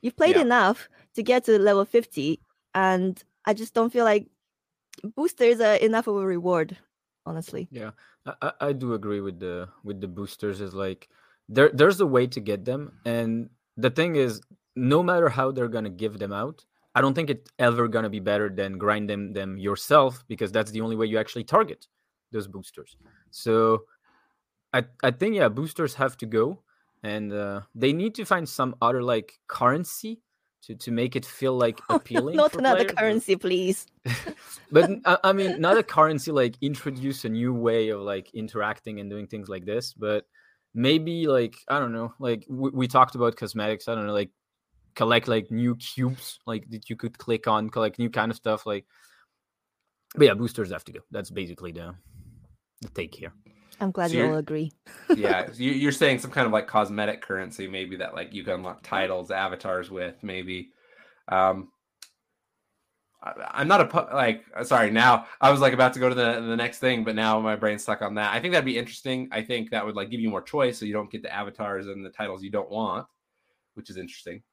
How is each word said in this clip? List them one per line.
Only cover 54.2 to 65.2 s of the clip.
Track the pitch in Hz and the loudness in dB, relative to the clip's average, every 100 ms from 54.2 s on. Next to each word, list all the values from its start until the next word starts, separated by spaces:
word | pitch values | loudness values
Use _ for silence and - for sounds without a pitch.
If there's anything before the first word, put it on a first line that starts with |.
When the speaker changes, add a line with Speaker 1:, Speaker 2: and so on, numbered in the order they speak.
Speaker 2:
you're | 160 | 0
Speaker 1:
all | 156 | 0
agree. | 151 151 156 _ - | -4 -6 -6 _ -20
<laughs> | - - 311 | -20 0 2
Speaker 2:
Yeah, | 104 92 92 | 2 0 -2
so | 113 | -4
you, | 127 | -2
you're | 135 143 | 0 0
saying | 135 147 127 | 4 4 2
some | 127 | -2
kind | 143 120 | 0 2
of, | |
like, | 110 - | 2 2
cosmetic | 110 104 104 104 - | 0 0 0 -2 -4
currency, | - 95 92 - 95 | -6 -6 -6 -10 -10
maybe, | 95 92 92 | -8 -8 -8
that, | 92 | -8
like, | - 87 | -8 -10
you | 101 | -10
can | 92 | -6
unlock | 92 92 90 | -6 -6 -14
titles, | - 95 95 92 87 | -6 -2 -2 -4 -4
avatars | 95 95 92 - 92 90 | -4 -4 -4 -6 -6 -6
with, | 95 90 - | -8 -10 -10
maybe. | 107 92 92 90 90 _ _ _ _ _ - | -10 -10 -8 -10 -12 _ _ _ _ _ -4
Um, | 95 95 95 95 _ _ _ - _ _ _ _ _ _ _ _ _ _ _ | 2 2 2 -8 _ _ _ -20 _ _ _ _ _ _ _ _ _ _ _
I, | - - - | -14 -12 -12
I'm | - 139 | -4 2
not | 196 | 4
a | 156 | 4
pu-, | 170 - 139 | 0 -2 0
like, | 123 113 - - | 0 -2 -8 -10
uh, | |
sorry, | 123 131 110 | 2 4 4
now | 110 123 117 | 6 6 6